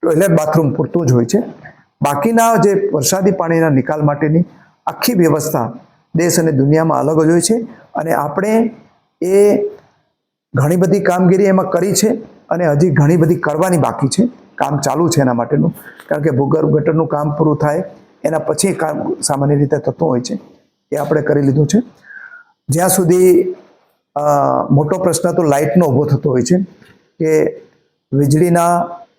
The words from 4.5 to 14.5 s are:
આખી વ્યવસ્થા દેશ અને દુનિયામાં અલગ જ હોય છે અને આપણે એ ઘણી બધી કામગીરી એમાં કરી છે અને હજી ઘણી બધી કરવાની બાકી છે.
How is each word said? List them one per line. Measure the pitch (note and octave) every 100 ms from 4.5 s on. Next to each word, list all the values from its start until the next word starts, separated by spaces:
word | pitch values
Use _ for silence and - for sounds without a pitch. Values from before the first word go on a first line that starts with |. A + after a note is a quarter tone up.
| - _ _ -
આખી | - -
વ્યવસ્થા | A3+ E3 D3+ D3 D3 A2+ - - _ _
દેશ | D#3+ F3 D#3+
અને | D#3+
દુનિયામાં | C#3+ C3+ D#3 D#3+ C3+
અલગ | C3+ D#3
જ | D#3+
હોય | E3+
છે | E3 A#3 A#3 - -
અને | - D#3
આપણે | D#3+ D3 E3+ G3+ A3 A#3 - _ _ _ _
એ | F3 G3 G#3 G#3 G#4 - _ _ _ _ _ _ _
ઘણી | - C#3 F3
બધી | F#3 G3+
કામગીરી | F3 F3+ F#3 F#3
એમાં | G3+ F#3+ F#3
કરી | E3+ F#3
છે | F3+ G#3+ - - - _
અને | E3+ F3
હજી | D3 F3+
ઘણી | D3 D3 E3+
બધી | D#3+
કરવાની | F3 D3+ D3+ F#3 E3+
બાકી | C3 A2+ C3+
છે. | - B3 - -